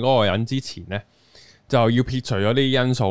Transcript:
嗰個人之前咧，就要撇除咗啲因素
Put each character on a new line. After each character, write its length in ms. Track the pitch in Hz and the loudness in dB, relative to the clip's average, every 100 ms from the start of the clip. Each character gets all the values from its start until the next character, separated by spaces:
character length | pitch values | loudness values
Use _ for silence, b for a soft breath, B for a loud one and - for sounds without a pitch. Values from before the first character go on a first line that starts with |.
嗰 180 | 123 127 | 2 2
個 80 | 104 | 2
人 180 | 95 | 0
之 140 | 113 135 | -2 -6
前 240 | - - 87 | -8 -12 -10
咧， 120 | 98 - b b b b b _ | -10 -10 b b b b b _
就 200 | 131 113 | 2 2
要 140 | 120 | 2
撇 180 | 127 131 | 0 -4
除 140 | - | -4
咗 180 | 98 104 | -2 0
啲 320 | 123 135 131 | 2 2 2
因 80 | 127 | 0
素 120 | 123 101 | 0 0